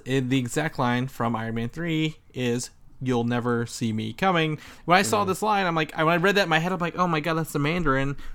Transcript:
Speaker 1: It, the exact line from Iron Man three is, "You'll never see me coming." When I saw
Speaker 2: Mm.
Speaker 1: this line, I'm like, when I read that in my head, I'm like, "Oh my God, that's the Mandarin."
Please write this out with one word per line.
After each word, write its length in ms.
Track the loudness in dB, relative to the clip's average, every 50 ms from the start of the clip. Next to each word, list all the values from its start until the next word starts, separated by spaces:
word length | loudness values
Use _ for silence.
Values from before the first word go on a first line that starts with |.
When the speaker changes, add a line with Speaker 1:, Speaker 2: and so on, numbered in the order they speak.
| -6
Speaker 1:
It, 240 | -2 -2 0 0 2
the 100 | 0 0
exact 400 | 0 -2 -2 -2 -4 -2 -2 -2
line 280 | 0 0 0 0 -2
from 280 | -4 -4 -2 -2 -2 -2
Iron 200 | -2 -4 -4 -4
Man 140 | -4 -4 -6
three 480 | -6 -6 -4 -2 0 0 0 0 -2 -6 -16 -12 -6
is, 380 | -2 -2 0 0 -2 -4 -8 -12 -20 -20 -20 -14 -6
"You'll 240 | -2 0 0 2 2
never 400 | 0 0 0 0 0 0 0 -2
see 240 | -4 -4 -4 -2 -2 -2
me 200 | -2 -4 -6 -4
coming." 440 | 0 0 2 2 2 2 0 -2 -4 -8 -16 -20 -10 0
When 120 | 4 4
I 40 | 4 4
saw 200 | 2 2 0 2
Speaker 2:
Mm. 40 |
Speaker 1:
this 140 | 0 -2 -2 0
line, 220 | 0 2 2 2
I'm 80 | 2 2
like, 200 | 0 0 -2 0
when 120 | 0 2
I 100 | 4 4
read 180 | 4 4 4 4
that 80 | 4 4
in 60 | 4
my 100 | 2 2
head, 120 | 2 0
I'm 80 | -2 -2
like, 180 | -2 -4 -2
"Oh 100 | 0 0
my 120 | 0 0 0
God, 160 | 0 0 -2
that's 160 | -2 -2 -2 -2
the 60 | 0
Mandarin." 560 | 0 0 0 2 2 2 2 2 0 0 -2 -6 -8 -8